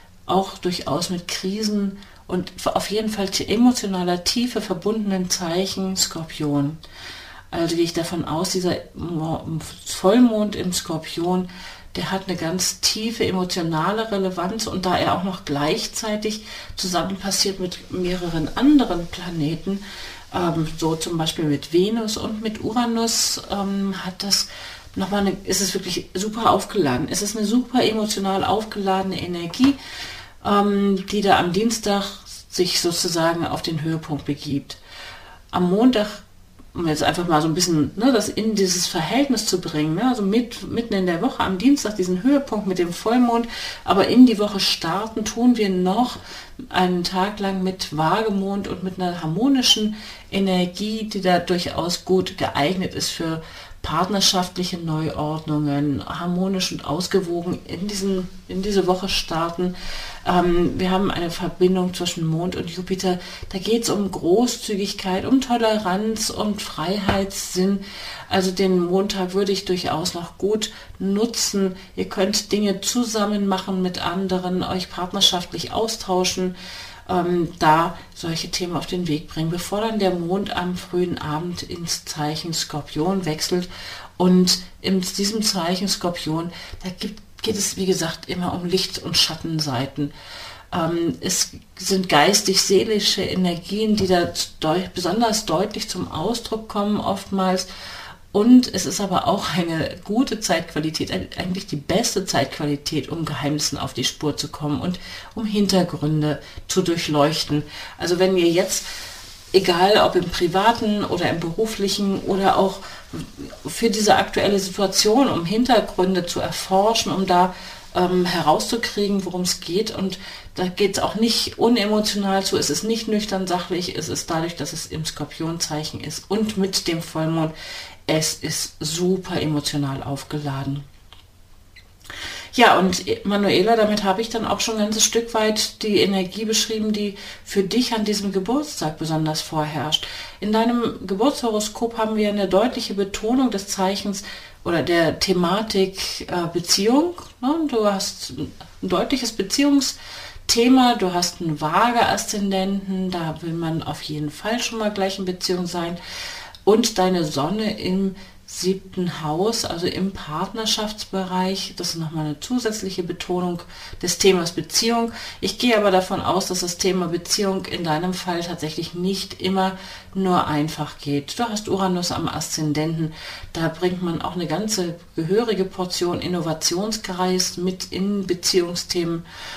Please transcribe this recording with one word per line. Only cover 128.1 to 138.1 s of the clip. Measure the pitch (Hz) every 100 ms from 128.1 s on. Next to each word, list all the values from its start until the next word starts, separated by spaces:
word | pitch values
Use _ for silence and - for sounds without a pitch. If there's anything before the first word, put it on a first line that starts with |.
| 156 156
ist | - - - - -
super | 151 165 180 185 180 185
emotional | 151 147 143 147 139 135
aufgeladen. | - 139 - 151 147 135 139 139 - - - - - - - - - - - - - - - - -
Ja, | - 226 175
und | 185 180 - 226
Manuela, | 196 202 196 - 202
damit | 226 208 208
habe | 196 190
ich | 226
dann | 233 214
auch | 190
schon | - 220
ein |
ganzes | 208 220
Stück | - 226 233
weit | 226 214 214 - -
die | 220 202
Energie | 185 196 185 202
beschrieben, | 220 214 - 220 214
die | 202 208 190 - -
für | - 202
dich | 185 208 247
an | 233
diesem | 208